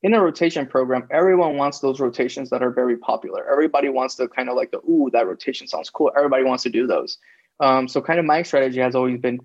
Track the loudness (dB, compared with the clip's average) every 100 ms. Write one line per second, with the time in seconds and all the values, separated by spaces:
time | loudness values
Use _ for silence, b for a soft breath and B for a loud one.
0 | 4 4 2 2 -2 0 -2 -2 0 -2
1 | 0 2 4 4 2 0 -2 -2 -4 0
2 | -2 -2 -4 -4 -6 -2 0 0 0 -2
3 | -2 -4 -4 -8 -2 0 2 2 0 -2
4 | -4 -4 -4 -4 -2 -2 -4 -6 0 2
5 | 4 2 0 -2 -6 -8 -8 -10 -10 0
6 | 0 2 2 2 2 0 -2 -2 0 0
7 | -2 -12 b b b _ 2 2 0 -4
8 | 0 0 2 0 2 0 0 0 0 2
9 | 0 0 -2 -4